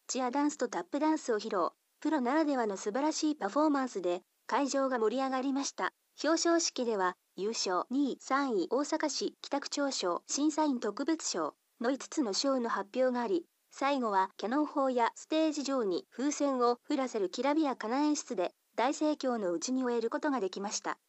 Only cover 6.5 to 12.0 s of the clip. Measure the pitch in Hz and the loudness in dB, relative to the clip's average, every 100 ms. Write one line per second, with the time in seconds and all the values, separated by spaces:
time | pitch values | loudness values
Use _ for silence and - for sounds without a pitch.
6.5 | 339 339 - 233 202 180 - _ - 202 | 2 2 -2 0 2 0 -2 _ -6 -4
7.5 | 226 202 180 - 262 269 - - 269 277 | -2 0 0 0 0 0 -2 -2 0 2
8.5 | 202 - 254 294 311 302 - - - - | 0 0 0 0 -2 -2 -2 -6 -6 -6
9.5 | 277 - 285 277 - 185 170 - 269 302 | -6 -4 -2 -2 0 -2 -2 -4 0 2
10.5 | 311 302 240 214 208 285 320 - 185 143 | 2 0 0 -2 -2 -2 -2 -2 -2 -4
11.5 | - _ - 233 269 | -6 _ -4 -2 -2